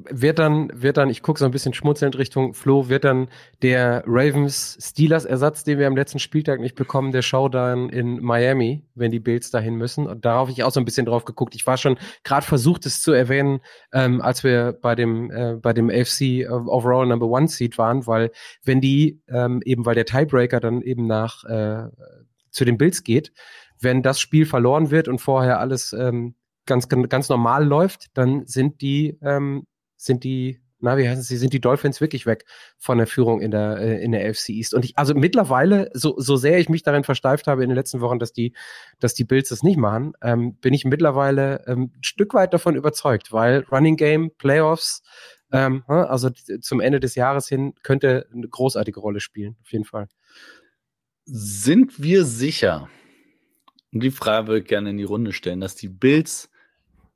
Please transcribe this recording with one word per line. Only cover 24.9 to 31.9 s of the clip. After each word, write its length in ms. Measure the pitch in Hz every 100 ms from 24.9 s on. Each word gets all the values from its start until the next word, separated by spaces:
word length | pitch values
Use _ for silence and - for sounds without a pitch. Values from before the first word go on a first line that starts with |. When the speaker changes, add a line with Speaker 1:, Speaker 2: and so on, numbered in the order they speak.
Speaker 1:
wird 160 | 156 156
und 100 | 127
vorher 400 | - 135 127 110
alles, 340 | 127 127 -
ähm, 440 | 107 127 120 120 - _ _ -
ganz, 220 | 123 123
ganz 400 | 127 123 131 139
normal 340 | 127 117 135 151
läuft, 400 | 143 190 - -
dann 320 | - 127 139 -
sind 340 | 131 139 -
die, 380 | 139 143 151 151
ähm, 460 | 143 143 143 139 - _ _ _
sind 260 | - 123
die, 380 | 131 131 127 127 _ _
na, 180 | 120 135
wie 100 | 123
heißen 160 | 127
sie, 140 | 120 123
sind 160 | 127
die 80 | 131
Dolphins 400 | 123 135 143